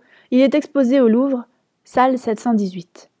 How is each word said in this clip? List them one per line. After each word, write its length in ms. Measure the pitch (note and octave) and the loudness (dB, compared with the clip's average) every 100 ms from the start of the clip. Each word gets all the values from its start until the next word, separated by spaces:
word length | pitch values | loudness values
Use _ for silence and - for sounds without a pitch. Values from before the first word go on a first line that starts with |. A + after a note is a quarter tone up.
| _ _ _ | _ _ _
il 100 | B3+ | 2
est 140 | C4+ | 2
exposé 460 | D4 - C#4 B3 C4+ | 0 -2 -2 0 2
au 80 | A#3+ | 2
Louvre, 380 | A3 C#4 B3+ A#3 _ _ _ | 2 0 -4 -10 _ _ _
salle 340 | _ - C4 B3+ | _ -2 0 0
sept 220 | A#3+ G#3+ | -4 -6
cent 160 | B3 | -2
dix-huit. 560 | A3 G3 F#3 - - - _ | -2 -2 -8 -18 -20 -20 _